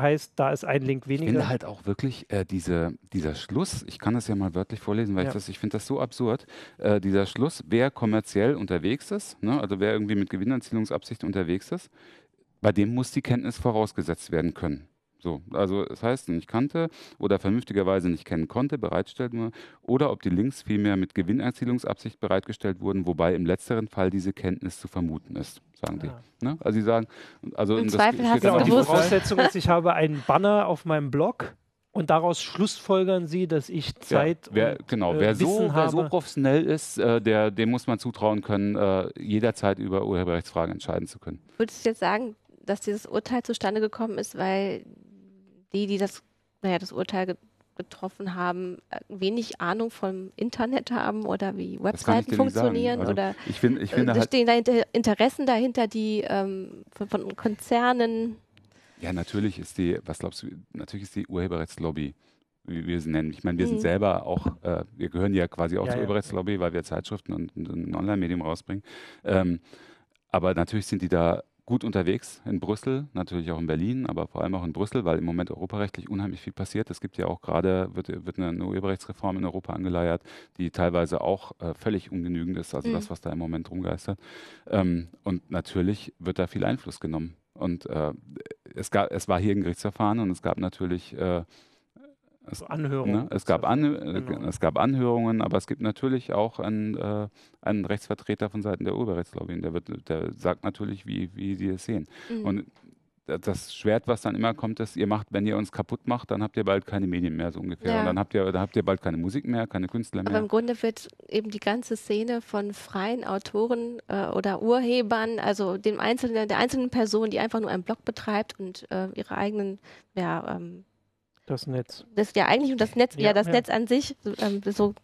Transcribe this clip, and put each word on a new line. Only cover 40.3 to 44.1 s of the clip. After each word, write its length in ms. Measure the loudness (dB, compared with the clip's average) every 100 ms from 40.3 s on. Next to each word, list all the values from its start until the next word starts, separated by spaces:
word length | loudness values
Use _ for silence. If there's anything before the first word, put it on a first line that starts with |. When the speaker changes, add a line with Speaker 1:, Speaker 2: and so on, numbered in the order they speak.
| 0 0 -2 -2
Speaker 2:
entscheiden 340 | -4 -4 -4 -4
zu 120 | -10
können. 240 | -12 -12 _ -4
Speaker 3:
Würdest 260 | -4 0
du 60 | -2
jetzt 100 | 0
sagen, 360 | 0 0 -4 -10 _ -14
dass 160 | -4 -4
dieses 240 | -2 -6
Urteil 380 | -4 -4 -2 -4
zustande 400 | -2 -2 0 0
gekommen 340 | -2 -2 -6